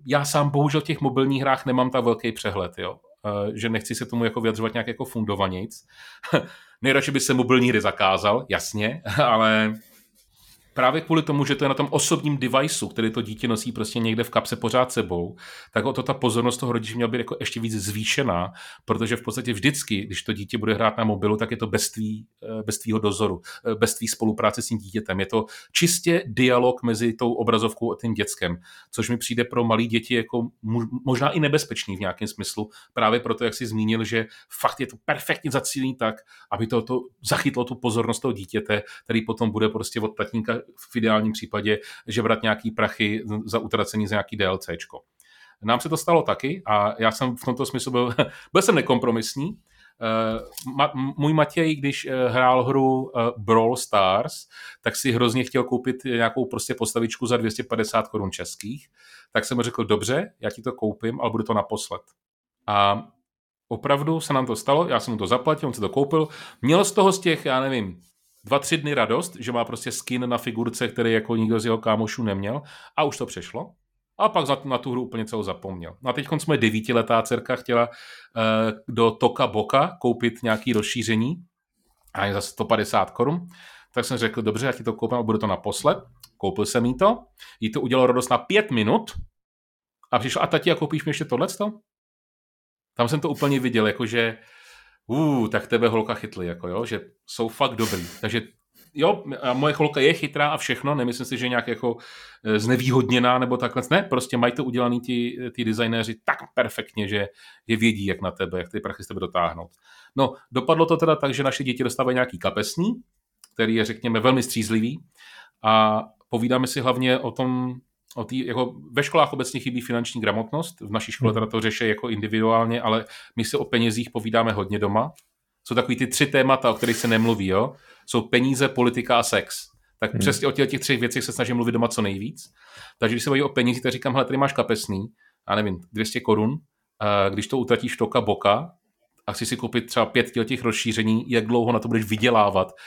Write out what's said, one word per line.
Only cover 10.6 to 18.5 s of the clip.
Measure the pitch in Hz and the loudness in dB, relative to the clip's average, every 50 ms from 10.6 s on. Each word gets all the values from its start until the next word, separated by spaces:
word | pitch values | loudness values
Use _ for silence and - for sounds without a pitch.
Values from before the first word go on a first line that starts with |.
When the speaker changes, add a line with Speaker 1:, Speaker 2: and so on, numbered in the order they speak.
| _ _ - | _ _ 0
Speaker 1:
právě | - 127 - 151 160 | 2 4 4 4 2
kvůli | 160 - 165 160 156 | 0 2 2 2 2
tomu, | - 143 143 143 | 2 2 2 2
že | 139 139 | 2 2
to | 139 147 | 2 2
je | 135 | 0
na | 135 | 2
tom | - 147 139 | 0 0 0
osobním | - 143 - - 175 170 143 151 143 | 0 0 2 2 0 0 0 0 0
deviceu, | 131 131 120 123 135 139 160 - - - | 0 0 2 2 2 0 0 -2 -4 -6
který | - - - 113 110 | -6 -2 -2 -2 0
to | 110 123 | 0 -2
dítě | 110 104 110 - - | -4 -6 -6 -4 -2
nosí | 117 113 107 - 120 | -2 -2 -2 -2 -6
prostě | 110 110 107 - - 120 | -6 -6 -6 -4 -2 -2
někde | 113 113 110 113 113 | 0 0 0 0 -2
v | - | 0
kapse | - 113 - - 123 | 0 -2 0 -2 -4
pořád | - 120 110 117 123 127 127 | -4 -2 0 2 2 2 2
sebou, | - 117 95 90 90 87 87 - - - - - - - - - - | 0 -2 -2 -2 -2 -4 -4 -6 -10 -14 -18 -20 -20 -20 -10 -4 -2
tak | 113 101 | -2 0
o | 135 131 | 0 -2
to | 135 127 | -2 -2
ta | - 131 | -4 -2
pozornost | - 127 120 107 117 120 123 120 | 0 0 0 2 2 0 0 0
toho | - 135 123 | -2 -2 -2
rodiče | 117 113 110 107 110 | -2 -2 -4 -4 -4
měla | 120 120 113 | -2 -2 0
být | 120 | -2
jako | 120 117 - - - | -2 -4 -6 -6 -6
ještě | 127 - - 117 | -6 -6 -6 -4
víc | 113 113 110 | -4 -4 -4
zvýšená, | 104 92 104 104 107 110 - - 143 135 113 87 85 90 - | -4 -4 -4 -4 -4 -4 -2 -2 0 0 0 0 -2 -2 -4